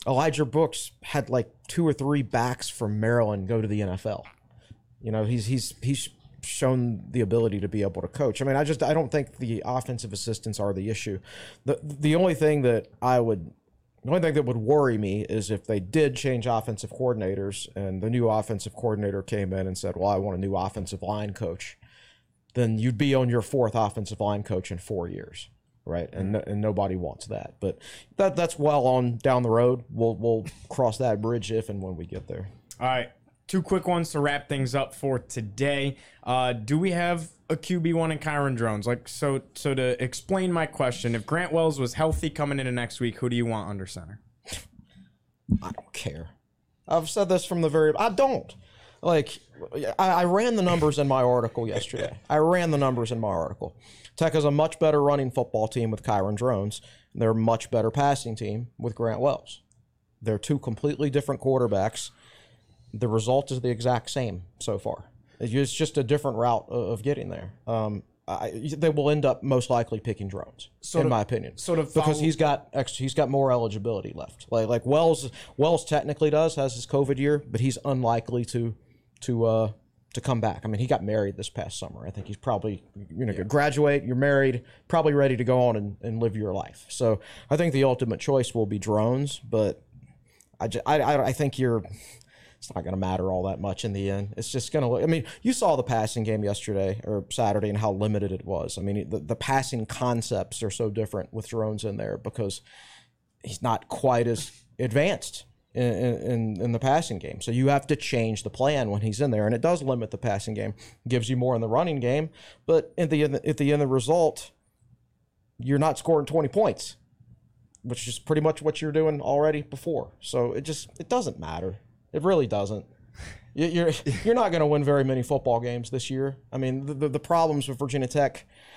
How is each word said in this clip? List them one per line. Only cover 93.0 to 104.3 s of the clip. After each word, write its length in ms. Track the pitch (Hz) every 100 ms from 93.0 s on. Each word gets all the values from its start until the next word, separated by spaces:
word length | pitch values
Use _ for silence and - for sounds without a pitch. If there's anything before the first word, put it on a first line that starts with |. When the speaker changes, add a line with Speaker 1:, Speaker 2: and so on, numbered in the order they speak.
| 92 92 92
Speaker 1:
all 120 | 92
that 140 | 95 92
much 280 | 98 98 113
in 80 |
the 160 | 98 98
end. 240 | 98 101 107
It's 140 | 117
just 200 | 131 -
gonna 200 | 156 123
look, 120 | 120
I 40 | 160
mean, 180 | 165 - -
you 140 | 233
saw 220 | 262 202 143
the 60 |
passing 420 | 123 117 110 120
game 200 | 107 107
yesterday 560 | 101 104 - 98 95 104
or 200 | - 104 95
Saturday 400 | - 110 101 107
and 80 | 101
how 140 | 107
limited 400 | 98 107 104 98
it 120 | 92
was. 320 | - 90 82 -
I 60 |
mean, 260 | 98 104 73
the, 100 | 98
the 160 | 76 117
passing 500 | - 135 127 120 110
concepts 760 | - 123 120 - 101 92 -
are 80 | 110
so 200 | - 113
different 420 | 104 107 101 90
with 160 | 110 -
Drones 360 | 117 110 107
in 120 | 107 101
there 220 | 107 -
because 420 | 113 - 101 - - - - - _ _ _ _
he's 200 | - 104
not 260 | 123 110 -
quite 380 | - 135 120
as 240 | 120